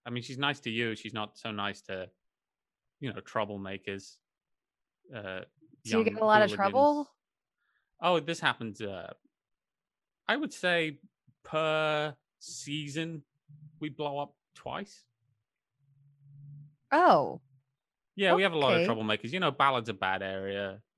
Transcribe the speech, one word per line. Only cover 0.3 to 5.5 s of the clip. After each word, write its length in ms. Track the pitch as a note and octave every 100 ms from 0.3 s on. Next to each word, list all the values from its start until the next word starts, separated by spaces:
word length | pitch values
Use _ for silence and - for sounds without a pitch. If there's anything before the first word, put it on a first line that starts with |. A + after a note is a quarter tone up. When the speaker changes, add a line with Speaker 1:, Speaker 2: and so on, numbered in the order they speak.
| C3
Speaker 1:
nice 200 | C#3+ C#3+
to 100 | B2
you. 240 | A2+ A#2 G#2+
She's 160 | A2
not 240 | A2 G#2 -
so 140 | A2+
nice 320 | G#2 G2+ G2
to, 260 | - F#2+ F#2 _ _ _ _ _ _ _ _ _
you 120 | C3+
know, 80 | G2+
troublemakers. 960 | - - G#2 G2+ G2 G2 - G2 - - _ _ _ _ _ _ _ _ _
Uh, 260 | B2+ G2 F#2 -